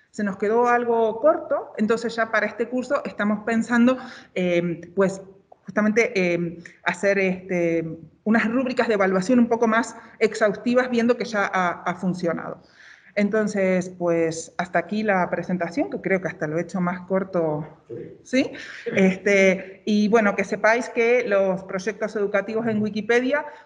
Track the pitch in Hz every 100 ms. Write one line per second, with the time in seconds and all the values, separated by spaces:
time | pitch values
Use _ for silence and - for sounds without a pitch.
0 | _ - 208 190 208 226 240 240 240 233
1 | 226 - 294 339 - 294 440 - 214 226
2 | 233 233 226 226 208 - 226 254 247 285
3 | - - 208 208 226 226 226 240 240 254
4 | - - - - 180 170 175 165 - -
5 | 190 - - - _ _ - 214 214 214
6 | 226 202 180 170 170 170 - - - 180
7 | 202 196 190 185 180 180 170 165 165 160
8 | - _ - 226 214 240 254 247 226 208
9 | 190 190 185 247 233 233 233 220 - -
10 | - - 220 - 214 185 247 247 254 240
11 | 233 240 196 208 196 190 180 - - 175
12 | 190 170 170 160 - - - _ - -
13 | _ - 202 220 208 196 190 185 180 180
14 | 175 170 165 160 - - 180 175 170 214
15 | 220 190 175 180 175 180 170 269 392 247
16 | 175 190 180 - 151 160 170 190 175 180
17 | - 190 190 180 160 151 156 - - 123
18 | - - - 254 294 - - - - 208
19 | 190 185 208 202 190 185 - - - 208
20 | 208 233 208 196 190 208 214 233 240 -
21 | 233 247 202 202 196 180 - - 185 202
22 | 214 214 202 202 202 220 233 214 214 214
23 | 214 240 254 294 302 -